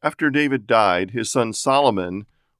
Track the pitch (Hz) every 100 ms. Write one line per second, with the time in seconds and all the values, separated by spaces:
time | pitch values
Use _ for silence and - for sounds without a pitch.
0 | 147 - 156 143 147 131 104 113 104 90
1 | 92 117 107 131 113 107 - 135 143 101
2 | 90 95 104 _ _ _